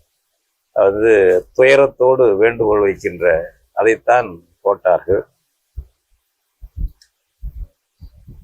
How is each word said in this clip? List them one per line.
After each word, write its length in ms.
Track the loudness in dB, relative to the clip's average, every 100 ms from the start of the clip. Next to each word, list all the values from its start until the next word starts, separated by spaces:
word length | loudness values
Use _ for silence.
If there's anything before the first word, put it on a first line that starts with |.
| _ _ _ _ _ _ _
வந்து 720 | -2 0 0 2 2 4 0 -2 0
துயரத்தோடு 800 | 2 4 2 0 0 2 2 2
வேண்டுகோள் 420 | 0 0 -2 0
வைக்கின்ற, 760 | -2 -2 -8 -4 -2 -2 -4 -16 _
அதைத்தான் 720 | -4 0 0 0 -2 -2 -10 _ _
போட்டார்கள். 640 | -6 -2 0 -2 -2 -6 -6 _ _ _ _ -20 -20 _ _ _ _ _ _ _ -20 -10 -10 -10 _ _ _ _ -16 -14 -18 _ _ _ -20 _ -20 -18